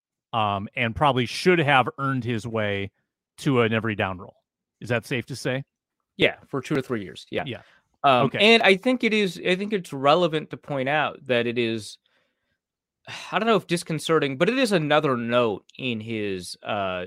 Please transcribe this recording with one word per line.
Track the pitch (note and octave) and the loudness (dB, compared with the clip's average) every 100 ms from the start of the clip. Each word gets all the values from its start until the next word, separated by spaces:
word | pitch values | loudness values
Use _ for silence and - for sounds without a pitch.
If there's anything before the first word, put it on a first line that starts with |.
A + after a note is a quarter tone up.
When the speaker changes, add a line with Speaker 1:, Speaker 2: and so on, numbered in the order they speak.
| _ _ _ | _ _ _
Speaker 1:
um, | A#2 G#2+ G2+ G#2 - | -2 0 -2 -4 -4
and | A#2 | -4
probably | G#2+ D3+ B2+ A#2+ | 2 2 2 -2
should | - F3+ F3 | -2 2 2
have | C#3+ C#3 B2 - | 4 4 2 -2
earned | C#3 C3+ | -4 -4
his | A#2 A#2 A#2 | -4 -6 -4
way | A2+ G#2 G2 G2 - _ _ _ _ | -4 -2 -2 -6 -10 _ _ _ _
to | D#3 B2+ | 0 2
an | A#2 | 4
every | A2+ A2 G2+ | 2 -2 -2
down | G2 F#2 | -4 -4
role. | A2+ _ _ _ _ _ | -14 _ _ _ _ _
Is | A2 | -4
that | A#2+ | -4
safe | - C3 - | -2 -6 -6
to | B2+ | -8
say? | C#3+ B2+ C#3+ _ _ _ _ - | -6 -6 -8 _ _ _ _ -2
Speaker 2:
Yeah, | - - - | 0 0 -8
for | C#3 | -8
two | - D3 | -2 -4
or | |
three | - A#2+ | -2 -6
years. | F#2 - - | -6 -14 -8
Yeah. | G#2 | -6
Speaker 1:
Yeah. | C3 G#2+ - _ _ _ | -6 -10 -14 _ _ _
Speaker 2:
Um, | C#3+ B2 C3+ | 4 4 4
Speaker 1:
Okay. | A#2+ G#3+ | 4 6
Speaker 2:
and | A3+ | 6
I | G3 F#3+ | 6 4
think | B3+ B3+ | 2 0
it | A#3 | 2
is, | G#3+ G3+ E3+ | 2 0 -2
I | - F3+ | -2 -2
think | G3+ | -2
it's | G#3 F3 | -6 -6
relevant | C#3 C3+ D#3+ F3 D#3 D3+ | 0 4 4 4 0 -6
to | C3 | -14
point | - C#3+ C3 | -8 -4 -2
out | D3+ C3+ - C3+ | 0 -2 -4 0
that | A#2+ A#2 | 0 0
it | A#2+ | 0
is, | A2+ A2+ G#2 - _ _ _ _ _ _ _ _ _ _ - | -2 -2 -8 -18 _ _ _ _ _ _ _ _ _ _ -18
<sighs> | - - | -16 -6
I | F3 | -2
don't | A3 | 2
know | G#3 | 2
if | - | 2
disconcerting, | E3+ - D#3 - D#3+ C#3+ C3+ | -4 -2 -6 0 2 2 0
but | F3 | 0
it | B3+ | 2
is | B3 | 2
another | G3 D3+ D3+ D3 B2 | 2 4 2 2 -2
note | A#2 A#2+ A#2+ F#2+ - - | 0 2 2 0 -8 -10
in | C3 A2+ | -6 -6
his, | G#2+ A2+ G#2 F#2+ F2+ - | -6 -6 -4 -6 -8 -14
uh, | - G#2+ G2 F#2 | -6 -4 -2 -4